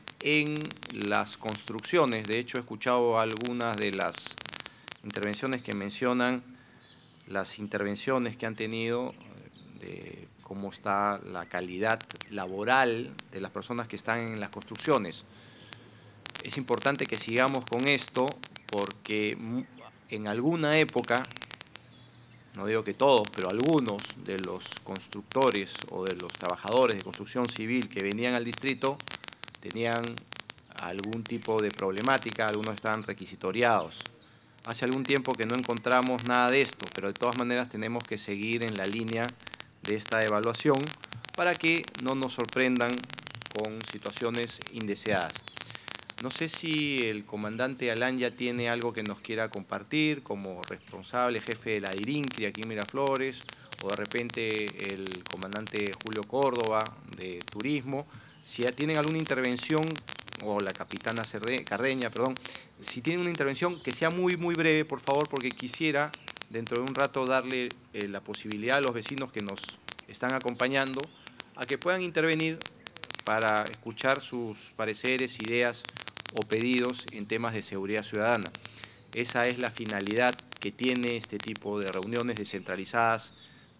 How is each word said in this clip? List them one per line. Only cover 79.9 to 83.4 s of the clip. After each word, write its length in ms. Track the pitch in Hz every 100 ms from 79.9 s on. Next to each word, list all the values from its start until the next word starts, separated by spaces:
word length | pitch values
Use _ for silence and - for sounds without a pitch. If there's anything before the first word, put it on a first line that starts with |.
| 101 98 113 123 - - -
que 140 | 101
tiene 440 | - 127 123 123 117
este 220 | - 104
tipo 400 | - 107 101 104
de 140 | 95
reuniones 440 | 92 98 120 120 110
descentralizadas, 1000 | 101 98 92 95 95 120 117 113 - -